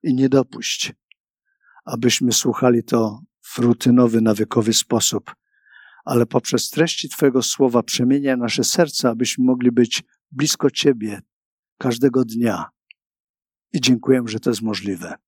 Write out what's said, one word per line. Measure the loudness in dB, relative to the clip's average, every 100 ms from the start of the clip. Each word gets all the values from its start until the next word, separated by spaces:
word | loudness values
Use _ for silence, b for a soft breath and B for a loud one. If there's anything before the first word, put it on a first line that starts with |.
I | -2
nie | 0 2
dopuść, | 2 0 -6 -10 -8 -8 -10 _ _ _ _ b b b b -12
abyśmy | -2 0 2 0
słuchali | 0 -2 0 2 2
to | 0 -2 -2 -6 -20 _
w | -16 -2
rutynowy, | 0 2 4 4 4 4
nawykowy | 2 0 0 0 2
sposób, | 0 0 -2 0 -4 -10 -20 b b b b b b -2
ale | 0 2
poprzez | 0 -2 -4 -4
treści | -2 0 -2 -8
Twojego | 0 2 2
słowa | -2 0 2 2
przemienia | -2 -2 0 2 0 -2
nasze | -2 -2
serca, | -2 0 0 0 -2
abyśmy | -2 -4 0 0
mogli | 2 2
być | 2 0 0 -10 _ _
blisko | -4 -4 0 -2
Ciebie | 0 0 0 -6 -10 _ _ _ _ _ _
każdego | -4 2 2 2 -2
dnia. | -2 -2 -4 -10 _ _ _ _ _ _ _ _ _ _
I | -4
dziękujemy, | 0 0 2 0 0
że | -4
to | -4
jest | -4
możliwe. | -4 -6 -6 -8 -10 -16